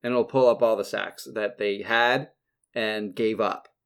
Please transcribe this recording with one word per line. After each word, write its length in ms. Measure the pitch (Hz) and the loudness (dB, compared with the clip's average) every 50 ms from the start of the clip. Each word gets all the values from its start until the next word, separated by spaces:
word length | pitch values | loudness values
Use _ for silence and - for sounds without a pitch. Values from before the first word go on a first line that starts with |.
| - | -6
and 80 | 120 | -2
it'll 140 | 123 120 110 | -2 -2 -2
pull 240 | - - 131 127 120 | 0 2 4 4 4
up 120 | 110 98 | 6 4
all 140 | 117 113 110 | 2 2 2
the 80 | 101 101 | 0 -2
sacks 440 | - 110 104 92 87 - - - 165 - | -4 -6 -6 -6 -8 -10 -14 -16 -8 -6
that 240 | 110 104 101 - | -4 -4 -4 -4
they 240 | - 104 101 101 101 | -2 -2 -2 -2 -4
had 480 | 92 110 117 117 120 123 131 139 151 - _ _ _ _ _ _ _ _ _ | -2 0 2 4 4 4 2 0 -2 -8 _ _ _ _ _ _ _ _ _
and 420 | 120 110 107 107 107 107 98 - | -4 -4 -4 -4 -6 -8 -6 -4
gave 240 | - 113 110 110 101 | -2 -2 -2 0 0
up. 280 | 107 95 95 - - _ _ _ _ | -2 -2 -2 -6 -12 _ _ _ _